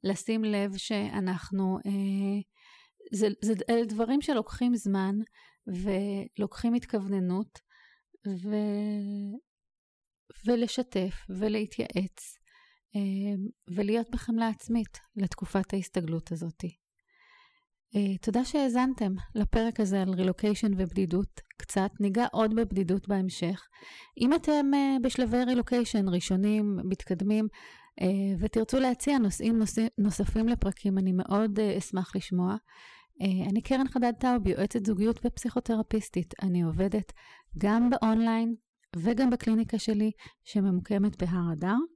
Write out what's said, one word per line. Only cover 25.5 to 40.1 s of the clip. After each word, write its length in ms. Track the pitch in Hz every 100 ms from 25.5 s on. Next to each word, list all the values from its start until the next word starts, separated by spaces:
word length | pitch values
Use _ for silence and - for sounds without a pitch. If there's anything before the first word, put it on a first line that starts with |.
| 247 226 247 233 220 190
ראשונים, 680 | 180 - 185 208 214 208 190
מתקדמים, 640 | 190 190 - 175 196 214 214 - - - - -
אה, 60 | 185 196 196 190
ותרצו 400 | 208 226 220 262
להציע 380 | 262 247 - 277
נושאים 400 | 214 - 220 226
נושא-, 300 | 214 - 226 -
נוספים 500 | 208 - 202 220 226
לפרקים, 500 | 240 196 190 202 190
אני 140 | 190
מאוד, 480 | 185 185 202 220 202
אה, 180 | 214 196
אשמח 380 | - 190 185 190
לשמוע. 400 | - 180 180 214 _ - - - _ -
אה, 280 | 190 185 180
אני 120 | 202
קרן 260 | - 269 262
חדד 260 | 262 240 233
טאוב, 280 | 254 247 190
יועצת 380 | 175 202 240 208
זוגיות 340 | 190 214 233 240
ופסיכותרפיסטית. 1080 | - 240 247 - 220 214 220 - - 175 -
אני 200 | 190 180
עובדת 520 | 170 160 196 214 196 - - - _ 160
גם 320 | 208 220 240
באונליין 680 | 254 226 220 226 226 226 226 _ _ _ 175
וגם 340 | 175 233 262
בקליניקה 500 | 240 - 220 226 220
שלי, 320 | - 208 214